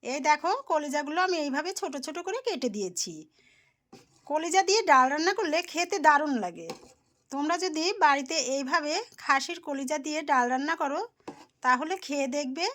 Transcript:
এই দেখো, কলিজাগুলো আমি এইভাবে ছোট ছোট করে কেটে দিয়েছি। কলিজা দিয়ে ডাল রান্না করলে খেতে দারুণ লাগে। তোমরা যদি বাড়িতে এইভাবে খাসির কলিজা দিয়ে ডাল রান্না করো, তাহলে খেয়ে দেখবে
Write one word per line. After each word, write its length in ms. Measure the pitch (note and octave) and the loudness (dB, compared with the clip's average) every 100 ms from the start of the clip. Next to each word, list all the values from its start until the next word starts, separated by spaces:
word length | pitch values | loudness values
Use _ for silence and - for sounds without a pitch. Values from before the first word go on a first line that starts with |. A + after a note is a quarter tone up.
| A#3+ | -8
এই 80 | C4 C#4 | -2 2
দেখো, 220 | D4 D#4+ A#4+ - | 2 2 -2 0
কলিজাগুলো 480 | D#4 D4 D4 D4 D#4+ F#4 | -2 0 -4 -2 0 0
আমি 100 | F4 | 0
এইভাবে 260 | C#4+ C4+ D#4+ G4 | -2 -2 -4 -6
ছোট 140 | F4+ C#4 C4 | -6 -6 -8
ছোট 100 | D#4 F4 | -8 -6
করে 120 | A#4 B4+ | -6 -4
কেটে 220 | E4 B3 G#3 | -4 -4 -4
দিয়েছি। 360 | F#3+ F3 - D#3+ D#3 _ _ _ _ _ _ - _ _ - | -6 -6 -8 -10 -18 _ _ _ _ _ _ -20 _ _ -4
কলিজা 320 | D4+ E4 F#4 F#4+ | -2 2 2 4
দিয়ে 120 | G#4 G4+ | 2 6
ডাল 160 | C4+ B3+ | 6 6
রান্না 200 | D4 E4+ G4+ | 2 0 0
করলে 200 | F4+ D#4 F4 | 0 0 -2
খেতে 260 | D4+ F4 G4+ D4+ | -4 -2 4 6
দারুণ 260 | C#4+ D4+ B3+ | 6 4 -2
লাগে। 240 | F3+ E3 E3 - - _ _ _ _ | -4 -8 -12 -14 -16 _ _ _ _
তোমরা 240 | C4+ D4 E4+ | -4 -2 0
যদি 200 | F4+ D#4 E4+ G#4 | -2 -2 -2 4
বাড়িতে 320 | D#4 C#4 B3+ D#4+ B3+ | 4 4 0 -4 -2
এইভাবে 380 | C4+ C4 E4 D4 E4+ A#4+ - | -2 0 -2 0 -4 -6 -12
খাসির 360 | - C#4 C#4 E4+ - | 0 0 0 -10 -6
কলিজা 320 | C#4 C4 D4+ D4+ | -6 -4 -4 -4
দিয়ে 140 | D4+ D4 | -6 0
ডাল 140 | C4+ B3 | 2 2
রান্না 220 | C4 C#4+ E4 | 0 -2 -2
করো, 180 | D4 D4 A4+ _ - - - _ | -2 -4 -6 _ -20 -20 -20 _
তাহলে 300 | B3+ B3+ D#4 F4+ | 0 2 0 -6
খেয়ে 220 | - C#4+ C4+ C#4+ | -4 -4 -2 -2
দেখবে 300 | C#4 C4+ F#4 | -4 -4 -4